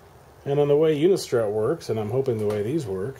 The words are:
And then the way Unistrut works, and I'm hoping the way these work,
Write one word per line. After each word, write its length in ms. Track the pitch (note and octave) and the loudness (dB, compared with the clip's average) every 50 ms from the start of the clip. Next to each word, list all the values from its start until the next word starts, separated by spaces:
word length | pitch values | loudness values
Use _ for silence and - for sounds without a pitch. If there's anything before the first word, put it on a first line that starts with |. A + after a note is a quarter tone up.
| - - - - - - - - - | -20 -20 -20 -20 -20 -20 -20 -12 -6
And 120 | C#3 C#3+ C#3+ | -2 2 2
then 100 | D3 C#3+ | 4 4
the 80 | C#3+ | 4
way 220 | D3 D#3+ D#3+ D#3 C#3+ | 4 4 4 2 4
Unistrut 520 | D3+ F#3 F#3+ D#3 - - C3 A#2+ A2+ G2+ | 4 4 2 2 0 0 0 0 0 0
works, 400 | G#2 G#2+ A2 B2+ E3 E3 - - | 0 0 0 0 -2 -4 -4 -6
and 100 | A2+ A2 | -4 -4
I'm 100 | G#2+ G#2+ | -4 -2
hoping 280 | A#2+ C3+ C3+ C3 A#2 A2 | -2 -2 0 0 -2 -2
the 80 | G#2+ | -2
way 160 | G#2 G#2+ G#2 G2+ | -2 -2 -2 -2
these 240 | A2+ D3 E3+ C3+ | -2 -4 -4 -4
work, 320 | G2+ F#2+ F#2 F#2+ B2+ C3+ - | -4 -6 -6 -6 -8 -10 -10